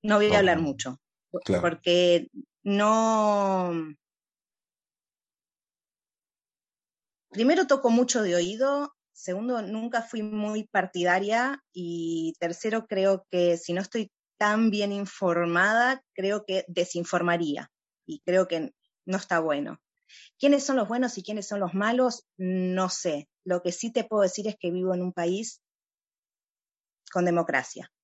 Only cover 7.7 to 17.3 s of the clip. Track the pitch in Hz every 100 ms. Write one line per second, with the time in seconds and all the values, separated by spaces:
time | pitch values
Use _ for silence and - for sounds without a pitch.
7.7 | 277 247 233 247 240 202 175 175 220 269
8.7 | 285 285 _ _ - - 185 240 240 196
9.7 | 220 233 233 226 226 214 214 208 214 208
10.7 | 196 185 175 175 185 202 226 262 277 _
11.7 | 185 170 170 165 165 165 - 170 175 220
12.7 | 220 220 196 190 190 _ 180 175 170 -
13.7 | 175 196 233 202 _ _ _ 208 214 226
14.7 | 208 202 202 196 - 185 170 170 170 196
15.7 | 226 247 262 _ - 190 208 202 190 -
16.7 | 175 180 175 170 175 175